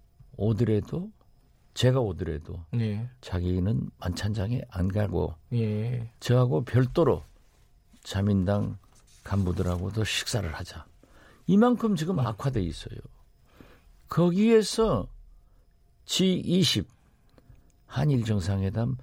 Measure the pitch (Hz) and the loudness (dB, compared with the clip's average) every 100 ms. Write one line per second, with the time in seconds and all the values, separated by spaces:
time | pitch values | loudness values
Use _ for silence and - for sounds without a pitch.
0 | _ _ - - 104 107 110 104 104 165 | _ _ -18 -4 0 2 2 2 0 -6
1 | 208 - _ - _ _ _ - 127 131 | -8 -14 _ -20 _ _ _ 0 2 2
2 | 110 85 82 78 - 87 82 120 110 104 | 0 -4 -6 -6 -8 -14 -6 -4 -2 -4
3 | 123 - - 95 90 92 92 127 - - | -8 -12 -6 -4 0 0 0 0 -4 -6
4 | 92 90 104 110 98 127 - 92 92 101 | -6 -4 -4 -2 -2 -4 -4 -4 -2 0
5 | 101 87 80 80 - 120 110 107 113 123 | 0 0 -2 -6 -6 -2 -2 -2 -4 -6
6 | 117 - - 123 123 147 123 123 127 - | -8 -8 0 2 4 0 2 2 2 4
7 | 143 80 - - _ _ _ _ _ - | 2 2 -2 -20 _ _ _ _ _ -20
8 | - 98 101 98 92 101 101 101 _ _ | -6 -2 2 2 2 0 -2 -6 _ _
9 | _ - - 101 90 87 90 87 95 110 | _ -18 -4 0 0 0 -2 -2 -4 -4
10 | 104 - - 110 87 76 87 82 - - | -2 -2 -4 -4 -4 -8 -12 -14 -18 -20
11 | - - - - - 196 247 247 226 180 | -20 -20 -20 -8 2 6 6 4 0 0
12 | 160 180 110 107 139 123 87 - - - | -2 -2 -2 -2 -4 -2 -4 -6 -12 -14
13 | - - - _ _ - - - - - | -16 -20 -20 _ _ -20 -20 -20 -20 -20
14 | - - 175 180 220 226 202 - 220 117 | -6 2 2 4 6 6 4 0 2 0
15 | - - - - - _ _ _ _ _ | -2 -12 -20 -20 -20 _ _ _ _ _
16 | - - 185 185 - 180 156 104 - - | -6 0 2 2 0 2 2 0 -4 -10
17 | _ _ _ _ - - - _ - 127 | _ _ _ _ -20 -20 -20 _ -10 -2
18 | 147 135 110 104 90 98 95 104 120 127 | 0 2 0 0 0 0 0 -2 -2 -4